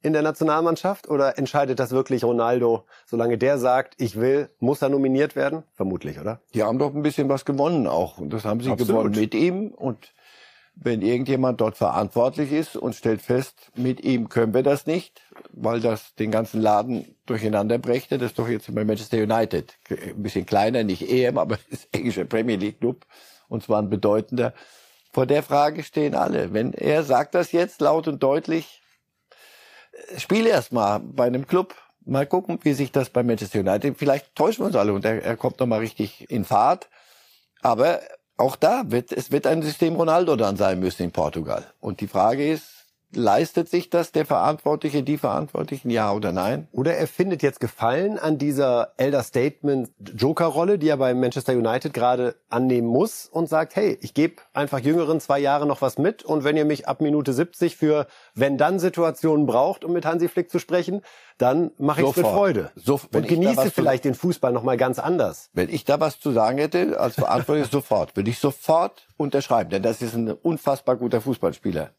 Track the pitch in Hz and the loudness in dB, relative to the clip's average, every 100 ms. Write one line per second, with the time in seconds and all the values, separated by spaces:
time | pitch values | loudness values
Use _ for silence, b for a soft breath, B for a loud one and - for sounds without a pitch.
0 | 151 156 156 151 160 151 170 160 185 196 | 0 0 0 0 0 2 2 0 -2 -4
1 | - 151 135 - 135 147 139 131 123 127 | -2 0 2 0 -2 0 0 -2 0 0
2 | 135 127 120 120 117 123 120 113 b b | 0 0 0 2 2 2 2 0 b b
3 | b 117 117 117 127 143 123 127 131 - | b -2 0 2 0 2 2 2 0 -6
4 | 120 104 123 143 139 _ 120 143 139 139 | -6 0 2 2 -2 _ -2 0 0 2
5 | 135 131 151 139 139 160 - _ 95 92 | 2 2 0 0 -4 -4 -12 _ -4 -4
6 | 73 76 90 117 _ 113 107 127 143 143 | -8 -8 -8 -10 _ -2 0 0 -2 0
7 | 151 147 139 139 - 139 147 170 92 76 | -2 0 0 0 -2 0 0 2 0 0
8 | 90 - 73 110 104 113 127 113 117 110 | -2 -6 -8 -6 -4 -2 -2 -2 2 2
9 | 107 107 107 - 170 180 214 - 131 110 | 2 0 0 2 0 0 -8 -6 -8 -8
10 | - b b b b b b - 120 113 | -14 b b b b b b -8 -4 0
11 | 98 123 131 131 127 117 110 - 98 71 | 2 0 0 2 2 2 -2 0 0 0
12 | 104 120 123 - 143 147 160 - - 113 | 0 2 0 0 -2 -2 -2 -6 -6 -2
13 | 113 107 - 123 139 _ - - 127 123 | 0 0 0 -2 -2 _ -18 -6 -4 -2
14 | - 127 107 - 113 117 135 143 - 170 | -2 -2 0 0 2 2 2 0 0 -4
15 | - _ _ - - - 110 117 117 110 | -6 _ _ -20 -20 -6 -2 0 0 -2
16 | - - 110 110 113 110 110 104 120 117 | -8 -6 -2 0 -2 0 2 2 0 -6
17 | - _ - 113 110 104 107 120 123 120 | -8 _ -6 -4 0 0 0 -2 0 -2
18 | - - 120 - 117 113 - 104 107 107 | -2 -4 -4 -4 -4 -4 -4 -4 -2 -2
19 | 107 113 107 113 110 85 - _ - - | -2 -2 2 2 0 -2 -6 _ -10 -8
20 | - - 101 101 92 104 107 120 107 90 | -8 -8 -6 -6 0 2 2 0 -2 -4
21 | 90 123 123 113 82 107 - 131 - - | 0 2 2 0 -2 -4 -8 -16 -8 -4
22 | 123 95 90 113 113 104 104 - 117 131 | -4 -4 -2 -2 0 -2 -4 -2 -4 -4
23 | _ b b b b 113 - 107 107 104 | _ b b b b -10 -2 -2 0 0
24 | 107 107 107 123 120 B B B B B | 2 0 0 -4 -4 B B B B B
25 | _ - 131 147 143 143 147 156 156 - | _ -2 2 0 2 2 2 -2 -6 -2
26 | 147 73 - - - - 120 - - 151 | -2 0 -2 -2 -2 -2 -2 -2 0 0
27 | 147 123 151 175 170 170 175 - 147 160 | 2 0 2 -2 0 0 -2 0 2 2
28 | 156 139 135 147 156 156 - - _ _ | -2 0 0 0 0 -4 -6 -20 _ _
29 | _ _ _ B B B B B B - | _ _ _ B B B B B B -20
30 | - 170 - 208 226 185 - 123 101 104 | -18 -14 -2 2 4 2 0 0 2 0
31 | 123 135 123 127 135 180 185 - _ _ | -4 0 0 0 0 0 0 -10 _ _
32 | - 135 143 185 180 170 156 135 135 143 | -4 -2 0 -2 -2 -2 0 0 0 0
33 | 127 123 120 113 98 107 95 101 143 123 | 0 0 0 -2 -2 -2 0 0 -2 -2
34 | 143 139 - - 160 226 - 131 104 98 | 0 0 -2 0 0 2 0 2 2 2
35 | 110 110 - 117 131 - 123 113 113 - | 0 -2 -2 -2 -4 -2 0 0 -2 -6
36 | 104 - - 123 92 104 120 185 - b | -8 -8 -6 -6 0 4 4 2 -4 b
37 | b b b b b _ 127 113 151 170 | b b b b b _ 0 2 2 2
38 | - - _ - 127 - 190 247 233 117 | -6 -20 _ 0 0 4 2 2 0 -2
39 | 123 - - 143 139 160 151 147 165 160 | -2 -8 -2 0 2 0 -2 0 0 2
40 | 165 160 175 131 104 98 98 92 92 - | 2 2 2 2 0 2 0 2 -2 -2
41 | 87 - 78 82 78 50 - _ - 92 | -4 -2 -2 -4 -4 -6 -6 _ -10 -8
42 | 101 98 104 135 147 156 - - _ _ | -4 2 2 2 -2 -4 -8 -20 _ _
43 | _ - 113 107 160 - 165 175 - 170 | _ -2 2 2 2 -2 0 -2 0 -2
44 | 160 156 151 139 107 151 - 151 151 143 | 0 -2 0 2 2 0 -2 -2 -2 -2
45 | 131 151 127 135 156 - 151 135 123 117 | -2 -2 -2 -4 -4 -6 -6 -6 -2 0
46 | 104 101 104 92 95 139 160 - 139 165 | 0 -2 -2 -2 -2 -4 -6 -2 0 0
47 | 156 - 185 160 139 - 120 - 117 139 | -2 -2 -2 0 -2 -2 -8 -2 0 0
48 | 196 214 156 151 147 139 135 120 110 - | -2 -2 -2 0 -2 0 2 2 -2 -2
49 | 131 139 - 127 139 - 147 135 117 _ | 0 0 -2 0 0 -2 -2 -2 -4 _
50 | 101 - - - 165 143 175 202 156 143 | -16 -2 0 2 0 2 0 2 2 2
51 | 131 127 123 135 123 127 113 123 151 131 | 2 2 0 -2 0 0 2 0 -4 0
52 | 123 127 123 - _ 117 131 123 117 123 | 0 2 -2 -6 _ -2 2 2 0 0
53 | 220 - - 165 170 156 160 - 208 - | -2 -4 -10 -6 -2 -2 -2 -2 -2 -4
54 | - - 156 - - - 143 135 123 165 | -6 -2 -2 -2 -10 -6 -4 -2 0 0
55 | 151 160 - 143 139 143 147 135 135 - | 2 -2 0 0 2 0 0 0 -2 0
56 | 160 156 - 156 139 151 151 147 - 135 | -2 -2 -4 -2 0 0 0 -2 -4 -2
57 | 151 151 139 123 175 - 175 - 151 151 | 0 0 0 -2 -4 -2 -4 0 0 2
58 | 139 B B - 139 135 147 190 180 170 | -2 B B 0 0 4 2 2 -2 0
59 | 165 156 160 151 139 117 151 190 160 175 | -2 0 2 2 4 4 2 0 -4 -2
60 | 151 165 170 - 175 175 - 175 175 196 | 0 0 0 -2 -2 -4 -2 -2 -2 -6
61 | B B B _ 123 143 175 - 143 147 | B B B _ 2 2 0 0 -2 2
62 | 139 127 110 101 101 107 80 - - 139 | 2 2 2 2 2 0 -4 -6 -2 -2
63 | - - - 165 196 240 196 - 156 127 | 0 -2 2 2 4 2 2 2 2 2
64 | 139 123 185 170 131 123 117 123 127 120 | 0 0 -2 0 0 0 0 0 0 0
65 | 151 180 104 - - - 165 160 - 147 | -2 0 0 -4 -8 -4 -2 -2 0 0
66 | 156 - 147 113 110 135 147 175 185 - | 0 -2 -2 2 2 2 0 0 0 0
67 | 123 113 - 117 139 151 127 143 - 104 | -2 0 0 0 0 0 0 -2 0 -2
68 | 78 - 101 120 143 - - 160 196 - | 0 -4 -4 0 -2 -2 2 2 2 -6
69 | _ _ 147 139 135 117 87 98 113 110 | _ _ -2 -2 2 0 0 -2 -2 -2
70 | 120 117 113 - 165 160 - 135 - 123 | -4 -4 -4 -2 -2 -2 -2 -2 -2 -2
71 | 120 117 131 123 87 76 101 80 76 | 0 -2 -2 -2 -2 -2 -6 -6 -8